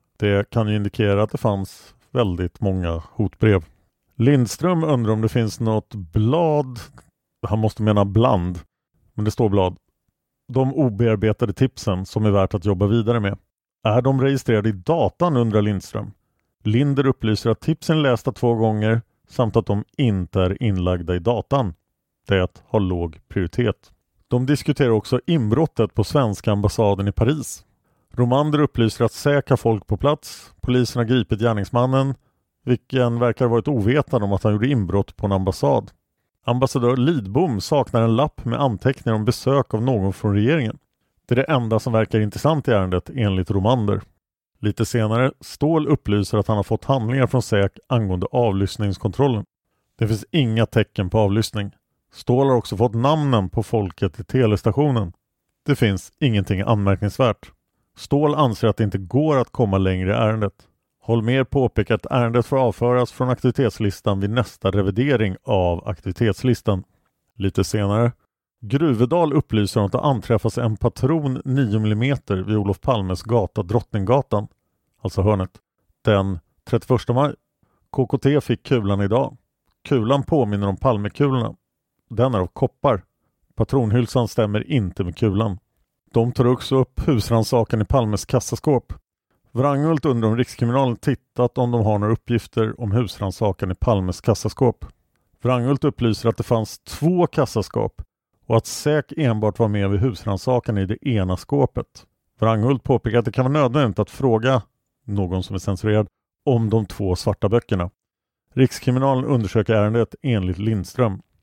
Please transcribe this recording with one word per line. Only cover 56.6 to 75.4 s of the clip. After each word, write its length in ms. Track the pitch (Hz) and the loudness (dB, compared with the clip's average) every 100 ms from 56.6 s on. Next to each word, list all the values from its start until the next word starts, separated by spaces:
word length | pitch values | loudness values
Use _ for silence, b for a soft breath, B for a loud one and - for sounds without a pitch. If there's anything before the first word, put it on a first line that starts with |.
anmärkningsvärt. 920 | 101 107 98 95 104 - 123 - - _ _ _ _ - | 0 2 2 0 -2 0 -2 -2 -10 _ _ _ _ -16
Ståhl 380 | - 143 151 147 | -2 0 0 2
anser 320 | 131 101 113 | 0 2 0
att 100 | - | 0
det 60 | |
inte 140 | 104 98 | -2 -2
går 400 | 90 131 156 135 | -2 0 2 0
att 140 | 117 | -2
komma 260 | - 107 98 | -2 0 2
längre 340 | 95 92 92 | 0 0 -2
i 20 | |
ärendet. 400 | 117 110 110 101 _ _ _ _ _ | 0 0 0 -4 _ _ _ _ _
Holmér 400 | - 117 110 135 | -2 0 2 0
påpekar 520 | 127 139 120 - 98 107 | 0 0 0 0 0 -2
att 100 | - | 0
ärendet 400 | 127 117 120 - | 0 2 0 0
får 120 | 135 | 0
avföras 540 | 123 - 120 123 120 | 0 0 0 2 0
från 180 | - 127 | -2 -4
aktivitetslistan 880 | 120 127 127 117 - 104 - 107 98 | 0 0 0 -2 0 -4 -2 -4 -2
vid 100 | 101 | -2
nästa 420 | 123 107 - 98 | -2 -4 -4 -2
revidering 640 | 101 98 98 143 120 104 90 | 0 0 0 0 2 0 -4
av 440 | - 98 90 85 - | -2 0 0 -2 -6
aktivitetslistan. 960 | 95 98 - 113 - 127 113 - 95 - _ _ _ _ - | -8 -8 -2 0 0 0 0 0 -2 -6 _ _ _ _ -4
Lite 260 | 95 - | -2 0
senare. 480 | 98 110 101 107 117 - _ _ _ _ | -2 0 0 2 0 -2 _ _ _ _
Gruvedal 720 | 104 139 160 110 120 175 156 | -2 2 2 2 2 2 2
upplyser 460 | 147 - 110 101 113 | 0 0 0 2 0
om 60 | 101 | 0
att 60 | |
det 100 | - | 0
anträffas 560 | 147 117 - 110 113 - | 0 -2 0 0 0 -2
en 200 | 117 110 | -2 0
patron 640 | 117 - 131 160 143 127 139 | -2 0 0 0 -2 -4 -2
nio 340 | 135 117 107 | 0 2 0
millimeter 580 | 107 107 131 135 - 95 | 0 0 0 -2 -2 -4
vid 200 | 101 107 | 0 0
Olof 240 | 101 95 | 0 -2
Palmes 420 | - 117 95 87 | 0 -2 0 -4
gata, 400 | 113 120 90 - | 0 0 0 -4
Drottninggatan, 840 | 87 110 - 107 95 135 - 104 107 _ _ _ _ _ | -2 -2 -2 -4 0 0 0 -4 -4 _ _ _ _ _
alltså 180 | - - | -6 0
hörnet, 300 | 104 101 | 0 0